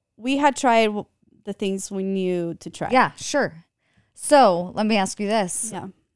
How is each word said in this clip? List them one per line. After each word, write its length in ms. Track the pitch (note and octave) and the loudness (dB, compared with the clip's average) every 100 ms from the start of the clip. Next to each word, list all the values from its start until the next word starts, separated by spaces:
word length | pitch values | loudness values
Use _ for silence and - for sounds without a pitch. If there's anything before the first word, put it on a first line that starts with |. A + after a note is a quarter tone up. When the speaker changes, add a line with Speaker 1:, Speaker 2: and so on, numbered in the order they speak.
| _ _ | _ _
Speaker 1:
we 200 | A#3+ C#4 | -4 0
had 200 | C#4+ C4+ | 2 2
tried 300 | B3+ A3+ G#3+ | 2 4 2
w-, 200 | G#3 - _ _ _ | -2 -8 _ _ _
the 80 | - | -14
things 380 | G3+ G3 F#3+ - | -6 -4 -4 -6
we 120 | G3 | -6
knew 520 | F#3+ F#3+ F3+ F3 E3+ | -4 -2 -2 -2 -4
to 160 | D#3+ E3+ | -8 -14
try. 200 | - D#3 | -6 0
Speaker 2:
Yeah, 220 | B3+ F3+ | 2 2
sure. 520 | - - D4 G3+ E3 - _ _ _ _ | -2 -4 -2 -2 -6 -20 _ _ _ _
So 580 | - - C#4+ A3+ F3 F3+ | -12 4 6 6 4 -2
let 120 | - G#3+ | -2 0
me 100 | A3 | 0
ask 220 | F#3+ - | 0 -4
you 60 | G3+ | -2
this. 440 | A3 F3+ - A3 | -2 -2 -4 -8
Speaker 1:
Yeah. 160 | F#3 F#3+ - _ | -10 -14 -18 _